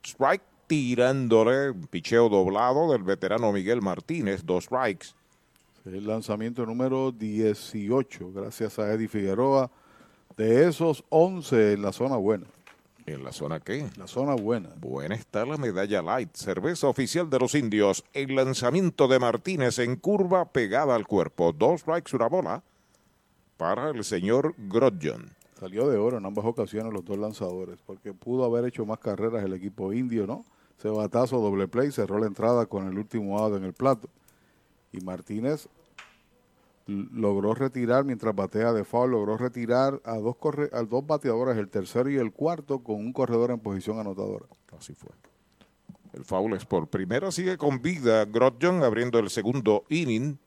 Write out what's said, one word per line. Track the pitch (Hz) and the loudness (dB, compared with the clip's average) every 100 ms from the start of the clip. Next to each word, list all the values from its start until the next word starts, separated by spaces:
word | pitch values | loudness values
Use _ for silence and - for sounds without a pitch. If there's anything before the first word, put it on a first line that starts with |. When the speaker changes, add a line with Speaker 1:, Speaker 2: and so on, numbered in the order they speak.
Speaker 1:
Strike | - - 135 190 _ _ _ | -18 0 2 2 _ _ _
tirándole, | 156 123 120 123 135 123 113 110 131 139 101 147 | 0 2 4 4 2 6 6 6 4 0 -4 -8
picheo | 90 - 117 117 | -8 2 4 6
doblado | 101 92 98 123 135 165 | 6 4 2 2 2 2
del | 123 | 2
veterano | 92 95 95 110 113 | 0 -2 0 2 2
Miguel | 101 95 120 | 0 0 0
Martínez, | 98 87 - 165 104 95 | 0 -4 -6 -4 -2 -4
dos | 82 90 - | -2 -2 0
strikes. | 127 123 92 - _ _ _ _ _ _ _ | -2 -2 -2 -12 _ _ _ _ _ _ _
Speaker 2:
El | 95 92 104 | -14 -8 -4
lanzamiento | 110 107 107 113 120 | -4 -4 -4 -4 -6
número | 113 117 131 131 135 | -6 -2 0 0 -2
dieciocho, | 117 110 107 110 104 - 110 101 131 127 - 90 | -4 -4 2 2 0 -6 -8 0 0 0 -8 -12
gracias | 98 107 - 107 - | -10 -10 -6 -6 -4
a | 104 | -2
Eddie | 110 110 | -2 -2
Figueroa. | 107 98 95 135 135 127 _ _ - - _ _ - | -2 -2 2 4 2 0 _ _ -20 -20 _ _ -2
De | 110 120 175 | 4 6 6
esos, | 147 165 143 _ | 4 0 0 _
once | 160 175 185 147 120 107 | 4 4 2 2 4 6
en | 101 | 4
la | 101 | 0
zona | - 123 127 | -2 -2 0
buena. | 101 104 - _ - _ _ _ - | 2 0 -4 _ -20 _ _ _ -12
Speaker 1:
¿En | 71 | -10
la | 65 | -10
zona | 65 73 80 | -8 -6 -6
qué? | - 127 135 - | -6 -8 -8 -12
Speaker 2:
La | 92 | -10
zona | 120 139 | -4 -2
buena. | 131 104 117 85 - | -2 0 -4 -4 -14
Speaker 1:
Buena | - 65 76 | -8 -8 -6
está | 110 - 104 | -8 -6 -4
la | 120 151 | -4 -4
Medalla | 127 92 101 101 | -4 -2 0 -2
Light, | 82 127 101 | 0 -2 -4
cerveza | - 98 90 123 175 143 | -8 -6 -4 -4 0 0
oficial | 123 127 170 165 | 0 -2 -2 0
de | 131 | 0
los | 127 | 2
indios. | 147 117 104 101 95 _ | 0 2 4 4 2 _
El | 139 135 | -8 -2
lanzamiento | 135 131 131 123 165 180 - 135 | 0 0 0 0 2 0 4 6
de | 131 | 6
Martínez | 123 113 - 180 123 117 | 4 0 -4 0 0 0
en | 120 127 | -2 -2
curva | 180 208 185 185 165 | 0 2 4 2 2
pegada | 139 104 117 147 | 0 0 2 2
al | 120 98 | 0 2
cuerpo. | 101 80 - 85 | 0 0 2 2
Dos | 78 117 170 | 4 2 2
strikes, | - 170 - 127 | -2 -4 -2 0
una | 117 | 0
bola | 180 123 120 _ _ _ _ _ _ _ _ _ _ | 0 -2 -6 _ _ _ _ _ _ _ _ _ _
para | 85 104 151 | -2 -2 -2
el | 127 | -4
señor | 101 95 92 123 156 - | -4 -2 2 2 0 -6
Grodjon. | 101 107 127 131 76 57 - _ _ - | -2 4 4 2 -6 -6 -14 _ _ -16
Speaker 2:
Salió | 95 101 139 | -8 -2 2
de | 113 | 2
oro | 110 123 | 0 -2
en | |
ambas | 98 104 107 | -6 -4 -4
ocasiones | 117 101 107 113 | -2 -4 -4 -6
los | 104 | -8
dos | 87 101 | -8 -6
lanzadores, | 107 107 95 90 87 87 | -6 -6 -8 -6 -10 -14
porque | - 98 104 | -18 -16 -14
pudo | 95 120 127 | -12 -6 0
haber | 123 117 | 2 0
hecho | 123 - 107 | -2 -4 -6
más | 110 | -6
carreras | 113 98 113 113 | -6 -2 -2 -2
el | 98 | -4
equipo | 95 98 98 95 | -6 -8 -6 -4
indio, | 113 127 113 98 | -2 -2 -2 -4
¿no? | 147 - _ _ _ | -6 -14 _ _ _
Ese | 107 | -4
batazo, | 107 104 117 127 127 | -2 0 2 2 2
doble | 104 98 92 | 2 0 0
play, | 117 143 | 0 0
cerró | 135 98 101 | -2 -2 -2
la | 110 | -2
entrada | 98 113 120 | 0 2 2
con | 110 98 95 | 0 -4 -4
el | 95 | -6
último | 107 113 101 101 | -6 -6 -4 -2
out | 110 98 | 0 -2
en | |
el | 95 | -6
plato. | - 131 117 - _ _ _ _ _ _ _ _ | -2 0 0 -4 _ _ _ _ _ _ _ _
Y | - | -12
Martínez | 92 90 - 104 127 151 - _ _ - - _ _ _ _ _ _ _ - | -10 -10 -8 -6 -4 -6 -10 _ _ -20 -20 _ _ _ _ _ _ _ -10
l-, | 101 - | -8 -8
logró | 120 104 101 104 | -2 0 2 0
retirar, | 117 131 127 117 127 | 0 -2 -2 2 2
mientras | 139 117 113 | 2 -2 -2
batea | 98 95 104 117 | -2 -2 0 0
de | 113 | 0
foul, | 95 117 127 | 0 0 2
logró | 120 104 110 | 0 0 -2
retirar | 123 120 117 123 135 139 | -4 -4 0 2 2 -2
a | - 113 | -8 -4
dos | 110 | -4
corre-, | 127 151 143 147 | -2 -4 -2 -4
a | 123 | -4
dos | 113 123 147 | -2 -4 -2
bateadores, | 151 139 113 131 113 | -2 0 0 0 -2
el | 101 | -2
tercero | 104 92 117 131 | -4 -2 -2 0
y | 139 | 0
el | 113 | -2
cuarto, | - 151 170 143 135 | -2 -4 -4 -6 -6
con | 120 107 | -4 -6
un | 113 | -4
corredor | 127 123 117 120 | -2 0 2 2
en | 120 | -2
posición | 110 98 95 110 | -4 -6 -4 -6
anotadora. | 104 95 101 101 - _ _ - | -6 -6 -6 -8 -12 _ _ -20
Speaker 1:
Así | - | -20
fue. | - - - _ _ _ _ _ _ - - - | -20 -20 -20 _ _ _ _ _ _ -20 -20 -20
El | - | -18
foul | - 92 110 | -4 -2 0
es | 98 | -4
por | - 92 78 | -2 -2 0
primera, | 95 92 120 190 | -4 -2 -2 -2
sigue | 170 180 180 | -2 -4 0
con | 147 131 | 0 0
vida | 147 175 120 110 | -4 0 4 4
Grodjon | 104 113 131 117 170 185 | 4 4 4 4 2 4
abriendo | 131 110 123 120 | 2 2 2 2
el | 101 | 2
segundo | - 104 135 110 104 - | 0 0 2 4 4 2
inning. | 160 151 110 143 139 | -2 0 0 -2 -6